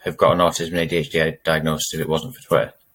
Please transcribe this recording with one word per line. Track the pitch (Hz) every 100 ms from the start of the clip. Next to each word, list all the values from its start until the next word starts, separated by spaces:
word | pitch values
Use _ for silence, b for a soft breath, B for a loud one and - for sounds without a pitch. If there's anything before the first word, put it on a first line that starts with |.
have | - 73
got | 95
an | 87
autism | 85 - 82
and | 87
A | 82
D | 87
H | 73
D | 82 80 80
diagnosis | - 78 78 76 -
if | 80
it | 76
wasn't | 78 71
for | -
Twitter. | - 76 57 - _